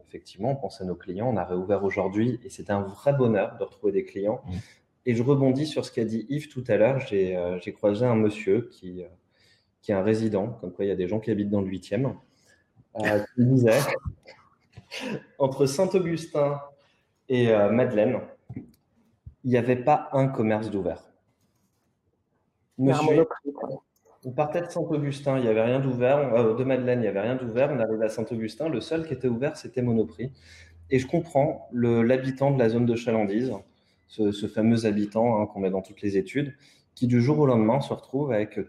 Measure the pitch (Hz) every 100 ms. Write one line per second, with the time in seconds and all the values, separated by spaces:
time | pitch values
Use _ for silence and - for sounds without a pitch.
0 | _ 82 - 90 117 139 98 - 92 85
1 | - 90 123 104 87 90 92 98 98 98
2 | 92 101 120 113 - - 90 101 98 -
3 | 143 139 120 104 110 - 98 - 104 95
4 | - 98 101 123 - 90 - _ _ _
5 | 127 117 120 139 135 131 151 131 120 -
6 | 110 113 - 147 - 127 120 101 107 135
7 | 127 101 92 90 87 90 - - 104 104
8 | 123 113 104 104 - 107 120 - 90 90
9 | 87 - _ _ _ _ _ _ - 98
10 | 98 110 113 101 113 - 92 90 101 92
11 | 90 107 117 104 101 101 95 95 - 104
12 | 135 - _ _ _ _ _ _ _ 110
13 | 107 104 104 123 123 131 117 120 139 -
14 | - - - - _ _ _ - _ -
15 | 254 202 - - 135 - 139 - 185 190
16 | 170 160 - 151 143 143 - _ _ _
17 | _ _ - 127 120 107 101 113 123 104
18 | 117 107 - - _ - - _ _ _
19 | _ _ - _ 127 123 120 127 147 151
20 | - 139 135 131 110 107 110 98 87 82
21 | - _ _ _ _ _ _ _ _ _
22 | _ _ _ _ _ _ _ - 135 143
23 | 156 151 160 - 143 139 - 135 _ _
24 | _ _ 127 131 147 175 - 170 160 147
25 | 143 135 139 135 117 110 113 131 135 120
26 | 123 147 135 117 113 113 131 127 123 123
27 | 107 95 110 131 123 113 147 139 110 110
28 | 110 113 113 117 110 - 160 160 - 160
29 | 160 143 127 117 143 - - - 123 113
30 | 104 - 127 - - - - - - 131
31 | - 170 165 139 147 - - 120 120 117
32 | 117 131 135 131 139 135 113 117 120 117
33 | 120 110 104 104 127 98 - _ _ _
34 | _ - 104 104 107 - 110 113 110 104
35 | 104 113 117 110 104 98 95 95 - -
36 | 101 98 92 135 143 - _ _ _ -
37 | 127 120 120 151 143 120 107 135 - 110
38 | - 135 147 107 107 -